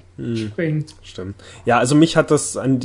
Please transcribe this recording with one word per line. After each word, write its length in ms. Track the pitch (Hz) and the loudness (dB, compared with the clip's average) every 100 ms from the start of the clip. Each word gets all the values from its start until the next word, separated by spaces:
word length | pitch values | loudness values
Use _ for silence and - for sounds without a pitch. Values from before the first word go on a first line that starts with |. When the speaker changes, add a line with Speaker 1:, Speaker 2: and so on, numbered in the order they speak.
| _ - | _ -12
Speaker 1:
Hm. 180 | 127 113 | -6 -6
Speaker 2:
springt. 580 | 107 104 160 156 151 - | -6 -6 -4 -4 -6 -14
Speaker 1:
Stimmt. 320 | - - 95 - - - 120 | -20 -14 -14 -14 -20 -8 0
Ja, 140 | 117 | 2
also 160 | 123 147 | 4 4
mich 220 | 165 160 | 4 4
hat 120 | 143 | 2
das 260 | 147 - 107 | 0 0 -4
an, 240 | 123 131 | -2 -2